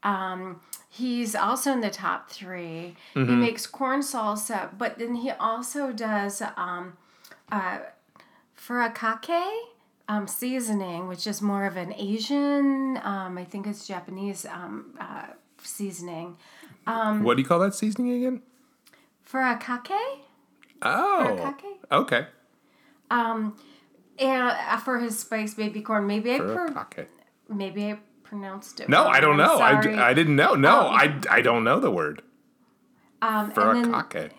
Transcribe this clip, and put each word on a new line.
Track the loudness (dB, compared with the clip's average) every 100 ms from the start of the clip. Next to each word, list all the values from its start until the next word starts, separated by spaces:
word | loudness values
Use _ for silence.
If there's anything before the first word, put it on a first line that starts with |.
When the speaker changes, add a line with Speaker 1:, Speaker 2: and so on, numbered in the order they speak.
Speaker 1:
Um, | -2 -2 -4 -8 -10 -14 _ -20 _
he's | -6 -4 -2 -2
also | 0 0 0 0
in | 0
the | -2
top | -4 -4 -6 -8
three. | -18 -12 -10 -10 -10 -12 -16 -10
He | -2
Speaker 2:
Mm-hmm. | 2 4
Speaker 1:
makes | 4 0 -10
corn | -4 -2 -2
salsa, | -2 -4 -2 -4 -4 -6 -6 -6
but | -6 -6
then | -6
he | -4 -6
also | -4 -2 -4 -6 -6 -6
does, | -4 -2 -2 -2 -6 -10 -6
um, | -6 -8 -10 -16 _ _ -20 -20 _
uh, | -6 -4 -8 -12 _ _ _ -20 _ _ _
furikake, | -8 -2 -2 0 -2 -2 -2 -2 -2 -6 -10 _ _ _ -4
um, | -4 -4
seasoning, | -6 -4 -4 -2 -2 -2 -6 -8
which | -8 -8
is | -4
more | -2 0
of | -2 -4
an | -10 -8
Asian, | -4 -4 -2 0 0 2 2 0 -2 -4
um, | -4 -6 -6 -10
I |
think | -10 -10 -8
it's | -10 -10
Japanese, | -12 -10 -8 -8 -8
um, | -10 -12 -12 -14 -14 -16
uh, | -14 -12 -14 -20 _ _
seasoning. | -16 -8 -8 -8 -10 -10 -12 -14 _ -20 -20 -14 -6
Um, | -2 2 2
Speaker 2:
What | 4 4
do |
you | 4
call | 4
that | 4
seasoning | 0 -2 -2 -2
again? | 0 -2 -4 -10 _ _ _ _ _ _ _ _
Speaker 1:
Furikake? | -2 0 -2 -4 -8 -4 -4 -4 -8 -16 _ _ _ _ _
Speaker 2:
Oh. | -2 2 2 2 2 0
Speaker 1:
Furikake? | -4 -8 -14 -16 0
Speaker 2:
Okay. | 0 2 0 -2 _ _ _ _ _ _ _ _
Speaker 1:
Um, | 0 0 -2 -4 -6 -20 -20 _ _ _ -2
and, | 0 2 2
uh, | 0 -2 -2
for | -2 -2
his | -2 -6
spiced | -6 -4 -4 -4
baby | -4 -4
corn, | -2 0 0
maybe | 0 0
I | 0
pro- | 0 -2 -4
Speaker 2:
Furikake. | -6 -10 -12 -14 _ _ _ _
Speaker 1:
maybe | -8 -6 -4 -6
I | -6 _ _
pronounced | -16 -12 -12 -12 -14 -10
it | 4
Speaker 2:
No, | 6
Speaker 1:
wrong. | 8
Speaker 2:
I | 6
don't | 8 8
Speaker 1:
I'm | 6
Speaker 2:
know. | 6
I | 6 6
d-, | 4
Speaker 1:
sorry. | 4
Speaker 2:
I | 4
didn't | 6 6 6
know. | 6
No, | 6 8 8 6
Speaker 1:
Um, |
Speaker 2:
I, | 6 4 4 2
I | 4
don't | 6 4
know | 4 4
the | 4
word. | 2 -2 -4 -16 _ _ _ _ _ _ _ _ _
Speaker 1:
um, | -2 0 0 2
and | 4 4
then | 2
Speaker 2:
Furikake. | 0 -2 -6 -8